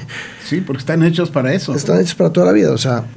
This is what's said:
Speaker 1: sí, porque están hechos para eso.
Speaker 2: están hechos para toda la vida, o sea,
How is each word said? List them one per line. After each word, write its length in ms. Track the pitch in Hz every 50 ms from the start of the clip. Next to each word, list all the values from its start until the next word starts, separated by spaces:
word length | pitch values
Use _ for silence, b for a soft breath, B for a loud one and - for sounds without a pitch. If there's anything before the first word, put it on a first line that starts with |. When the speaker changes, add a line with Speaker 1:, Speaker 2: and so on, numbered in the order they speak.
| - B B B B B B B - -
Speaker 1:
sí, 120 | 147 185
porque 180 | 185 - 131 127
están 220 | - - 165 165
hechos 280 | 160 170 165 175 170 165
para 220 | - 143 127 131
eso. 220 | 165 190 - - 131
Speaker 2:
están 260 | 143 - - 175 185
hechos 140 | 185 170 -
para 160 | - 180 165
toda 140 | 165 175 180
la 60 | 180
vida, 200 | 202 214 185 147
o 60 | 131 117
sea, 260 | - 131 120 113 113 117 -